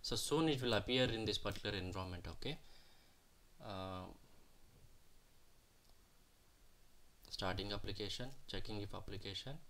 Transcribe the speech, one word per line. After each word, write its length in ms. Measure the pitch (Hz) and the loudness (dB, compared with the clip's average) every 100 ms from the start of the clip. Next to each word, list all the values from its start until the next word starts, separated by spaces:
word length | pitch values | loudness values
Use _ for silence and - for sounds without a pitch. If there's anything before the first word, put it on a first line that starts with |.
So 120 | - 117 | 0 0
soon 320 | - 151 160 | 4 6 6
it 140 | 135 | 6
will 140 | 123 107 | 6 4
appear 300 | 101 127 123 | 6 6 6
in 200 | 113 107 | 4 2
this 140 | 101 | 2
particular 360 | 104 - 104 98 | 0 0 0 0
environment. 520 | 92 95 92 90 - | -2 -2 -2 -4 -6
Okay. 260 | - 131 156 - - - - - - - - - - 117 | -4 -4 -4 -8 -18 -18 -20 -20 -20 -20 -20 -20 -14 -6
Uh, 380 | 95 92 92 92 - - - - - - - - - - - - - - - - - - - - - - - - - - - - - - - - | -4 -2 -4 -6 -12 -18 -20 -20 -20 -20 -18 -18 -18 -20 -20 -20 -20 -20 -20 -20 -20 -20 -20 -20 -20 -20 -20 -20 -20 -20 -20 -20 -20 -20 -18 -8
starting 460 | - 95 98 101 | 0 2 2 0
application, 540 | 101 - 104 98 - 123 - - | 0 0 0 -2 0 -4 -6 -4
checking 360 | 98 101 107 | -2 0 0
if 120 | 101 | -2
application 600 | 95 - 98 101 98 131 156 | -4 -4 -4 -4 -4 -4 -6